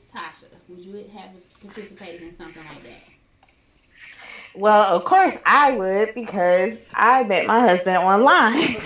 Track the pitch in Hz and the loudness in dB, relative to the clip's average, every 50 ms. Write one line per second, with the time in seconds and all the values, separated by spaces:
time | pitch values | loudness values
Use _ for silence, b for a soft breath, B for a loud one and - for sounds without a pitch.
0 | _ - - 220 - - - _ _ _ _ _ _ - 180 180 180 190 202 208 | _ -20 -20 -18 -18 -18 -20 _ _ _ _ _ _ -20 -20 -20 -20 -20 -20 -20
1 | 208 202 208 196 185 190 190 180 _ _ _ _ - 196 - 220 196 - - - | -20 -20 -20 -20 -20 -20 -20 -20 _ _ _ _ -20 -20 -20 -20 -20 -20 -20 -20
2 | 208 175 170 170 165 170 - - 170 160 160 160 151 151 147 - - - - - | -20 -20 -20 -20 -20 -20 -20 -20 -20 -20 -20 -20 -20 -20 -20 -20 -20 -20 -20 -20
3 | _ _ _ _ _ _ _ _ _ _ _ _ _ _ _ _ _ _ B B | _ _ _ _ _ _ _ _ _ _ _ _ _ _ _ _ _ _ B B
4 | B B B B B B B B B B - 185 196 214 214 208 208 196 175 175 | B B B B B B B B B B -10 -2 0 2 4 4 4 2 0 -2
5 | - - 359 381 381 294 - - - - 214 277 294 277 269 220 190 190 190 196 | 0 2 2 2 2 2 -2 -2 0 2 2 4 2 2 0 -2 -4 -4 -2 -2
6 | 220 226 - 247 233 - 180 202 175 180 180 185 190 220 220 - - _ - - | -4 -4 -6 -10 -12 -8 -4 -2 0 2 2 2 0 -2 -6 -10 -16 _ -4 0
7 | 208 226 262 269 254 208 196 165 - - 220 240 247 220 180 180 180 190 185 180 | 2 2 2 2 0 0 -2 -2 0 0 0 2 2 2 2 0 0 -2 -2 0
8 | 175 185 196 208 247 285 349 349 262 214 233 302 339 - 240 220 - | 0 2 2 2 4 4 4 2 2 0 0 -2 -2 -4 -6 -8 -10